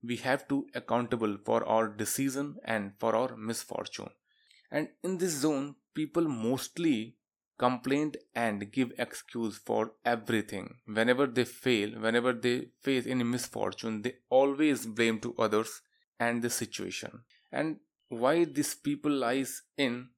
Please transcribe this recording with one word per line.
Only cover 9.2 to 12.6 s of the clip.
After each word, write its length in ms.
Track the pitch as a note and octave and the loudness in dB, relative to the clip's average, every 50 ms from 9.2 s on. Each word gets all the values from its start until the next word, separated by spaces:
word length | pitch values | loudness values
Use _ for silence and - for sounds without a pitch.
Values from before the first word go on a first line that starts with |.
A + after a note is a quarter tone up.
| - - - A#2+ A#2 A2 G#2 - | -16 -10 -6 -4 -4 -4 -4 -6
for 360 | _ - A2 A2 A2 A2+ - _ _ | _ -2 0 0 0 0 -4 _ _
everything. 680 | A#2+ A#2+ A2+ A2 - A#2+ A2 G2+ - - G2 F2+ - - - _ | 0 0 0 0 0 0 0 0 0 -6 -10 -10 -10 -14 -18 _
Whenever 400 | - G#2+ G#2+ A2+ A#2+ B2+ B2 C#3+ | -6 0 2 4 4 6 4 4
they 200 | C3+ A#2 B2 A#2+ | 2 2 0 0
fail, 540 | - - - - C3 B2+ G#2+ G2+ G#2+ A2+ A2+ | 0 -2 -4 2 2 4 4 2 0 -4 -2
whenever 320 | G#2+ A2+ A2+ A#2+ A#2 B2+ | 0 2 2 4 2 2
they 360 | B2+ A#2 A2 B2+ A#2+ B2+ | 0 2 2 0 0 0